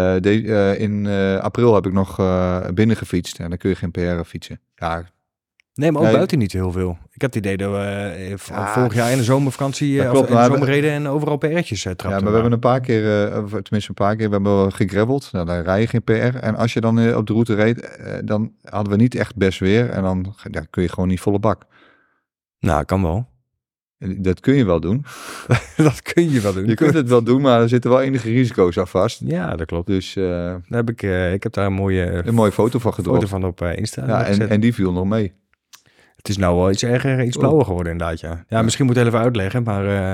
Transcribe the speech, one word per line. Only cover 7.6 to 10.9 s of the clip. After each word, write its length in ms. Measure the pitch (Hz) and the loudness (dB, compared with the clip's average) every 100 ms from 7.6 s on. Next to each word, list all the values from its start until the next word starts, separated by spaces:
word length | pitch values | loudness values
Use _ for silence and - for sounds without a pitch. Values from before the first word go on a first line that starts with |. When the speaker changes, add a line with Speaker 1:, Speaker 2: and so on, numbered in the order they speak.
| 98 | -4
Speaker 2:
we, 60 | 98 | -4
eh, 580 | 101 101 101 85 95 98 | -4 -6 -8 -10 -10 -12
v-, 120 | - | -10
Speaker 1:
Ja, 240 | 92 98 | -8 -4
Speaker 2:
vorig 220 | 110 123 | 0 0
jaar 160 | 107 117 | 0 0
in 60 | 135 | 2
de 80 | |
zomervakantie, 760 | 113 131 139 - 139 135 147 139 | 2 2 0 -2 -4 -2 -2 0
eh, 60 | |
Speaker 1:
dat 20 | 131 | 2
Speaker 2:
of 60 | |
Speaker 1:
klopt, 160 | 135 131 | 2 4
Speaker 2:
in 60 | |
de 60 | 120 | 4
Speaker 1:
maar 100 | 120 | 6
we 40 | 143 | 4
Speaker 2:
zomerreden 340 | 135 143 147 | 2 2 0